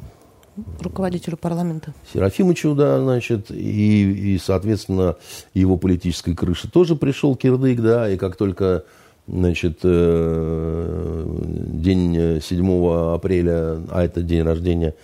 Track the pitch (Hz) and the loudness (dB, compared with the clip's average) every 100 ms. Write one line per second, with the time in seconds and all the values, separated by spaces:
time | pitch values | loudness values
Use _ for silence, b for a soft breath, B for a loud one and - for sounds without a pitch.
0 | 50 B B _ _ 202 220 - 185 - | -16 B B _ _ -18 -16 -14 -12 -8
1 | 185 175 - 165 170 170 175 160 151 - | -6 -6 -8 -8 -6 -4 -4 -6 -12 -18
2 | - - 95 - 185 170 156 143 143 135 | -8 -2 -2 2 2 2 0 2 2 2
3 | 131 123 - 113 107 - 101 104 107 107 | 2 0 0 -4 -4 -8 -4 2 4 6
4 | 98 98 101 95 - 95 104 104 - 95 | 4 2 0 -2 0 0 0 -2 0 2
5 | 92 92 B B B 95 95 92 92 90 | 2 0 B B B 2 4 4 2 0
6 | 87 82 - 85 90 87 - 170 170 156 | 0 -4 -4 -2 -2 -4 0 2 2 2
7 | 139 135 147 127 131 127 131 120 113 117 | -2 0 0 2 2 2 2 2 2 2
8 | 110 92 95 90 101 90 95 87 b b | 0 -2 -4 -2 -2 0 0 0 b b
9 | b b - 92 90 82 90 85 90 87 | b b -8 0 0 2 -2 0 2 4
10 | 85 82 82 82 80 80 80 82 85 82 | 4 2 0 -2 -2 -4 -4 -4 -6 -6
11 | 82 82 80 80 80 80 82 78 85 92 | -6 -6 -6 -6 -6 -6 -6 -2 2 2
12 | 90 82 85 80 - 87 95 90 87 85 | 2 2 0 0 -2 0 2 2 2 2
13 | 82 85 92 90 87 82 80 80 85 90 | 0 -2 0 0 2 0 -2 -6 -4 0
14 | 85 85 85 85 80 82 87 85 80 - | 0 -2 0 0 2 0 0 0 0 -4